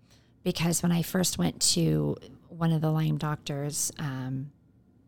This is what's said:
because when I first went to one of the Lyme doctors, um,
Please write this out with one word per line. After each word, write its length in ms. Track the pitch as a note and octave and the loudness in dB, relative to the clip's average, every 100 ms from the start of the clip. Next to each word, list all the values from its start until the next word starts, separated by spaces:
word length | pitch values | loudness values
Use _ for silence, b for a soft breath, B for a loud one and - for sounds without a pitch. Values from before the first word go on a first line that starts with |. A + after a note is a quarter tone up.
| b b b _ | b b b _
because 380 | F3 - E3 E3 | -4 0 0 2
when 100 | F3 | 2
I 120 | E3+ | 2
first 340 | D#3+ F#3 F3 - | 2 0 0 0
went 240 | E3+ - - | -2 0 2
to 440 | F3+ D#3+ D3+ D3 - - - - | 4 4 2 0 -4 -10 -20 -16
one 220 | E3+ E3 | -2 2
of 100 | D#3 | 2
the 80 | D#3 | 2
Lyme 300 | D#3 D#3 D3+ | 2 2 0
doctors, 720 | D3+ D3+ - C#3+ D3 - - - | -2 -4 -6 -6 -4 -4 -4 -4
um, 500 | D3+ C3 C3 C3+ C#3+ - _ _ _ _ | -6 -4 -4 -6 -8 -14 _ _ _ _